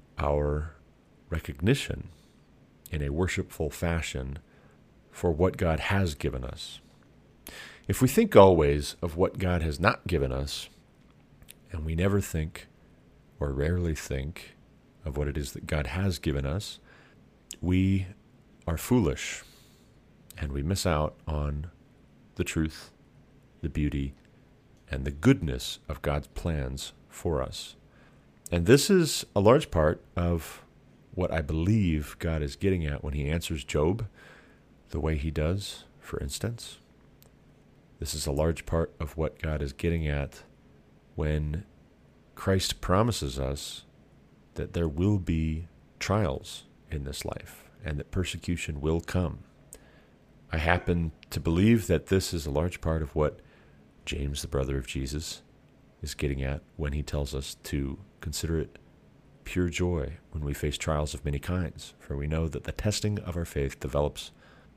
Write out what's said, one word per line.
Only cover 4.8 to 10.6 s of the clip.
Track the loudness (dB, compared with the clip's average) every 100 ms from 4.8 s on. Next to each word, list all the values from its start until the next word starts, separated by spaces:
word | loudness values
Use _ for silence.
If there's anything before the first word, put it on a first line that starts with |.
| -20 -20 -20
for | -2 0
what | 4 2 4
God | 2 2
has | 2 2 2 0
given | -4 -4
us. | -6 -10 -14 -16 -20 -20 -20 -20 -20 -20 -20 -18 -18 -12 -4
If | 2
we | 4
think | 4 8 12
always | 12 10 6 2 -2 -6
of | -6 0
what | 0 0
God | 0 0
has | 0 2
not | 2 2 0
given | 0 0
us, | -2 -4 -8